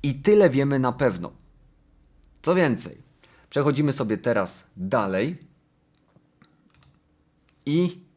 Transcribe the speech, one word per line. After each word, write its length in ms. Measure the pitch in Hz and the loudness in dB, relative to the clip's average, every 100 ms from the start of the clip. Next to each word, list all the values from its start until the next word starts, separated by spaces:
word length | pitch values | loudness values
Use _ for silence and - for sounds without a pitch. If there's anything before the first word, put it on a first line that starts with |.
| 143 | -4
I 100 | 139 | 0
tyle 340 | 202 208 190 | 4 6 6
wiemy 300 | 127 139 139 | 4 0 0
na 120 | 127 | 0
pewno. 400 | 123 135 90 85 - _ _ _ _ _ _ _ _ _ _ | 0 -2 -2 -12 -16 _ _ _ _ _ _ _ _ _ _
Co 140 | - 180 | -2 2
więcej, 420 | 160 117 - - - _ _ _ _ | 2 0 -6 -16 -20 _ _ _ _
przechodzimy 420 | 143 147 139 147 | -2 0 0 0
sobie 260 | - 113 107 | -2 -2 -2
teraz 460 | 120 110 90 - _ - | 0 -2 -2 -8 _ -10
dalej 600 | 92 120 101 92 127 170 - _ _ _ _ _ _ _ _ _ _ _ _ _ - _ _ _ _ _ _ _ - | -2 -2 0 -2 -4 -6 -18 _ _ _ _ _ _ _ _ _ _ _ _ _ -20 _ _ _ _ _ _ _ -2
i 340 | 156 175 - - | 0 0 -4 -20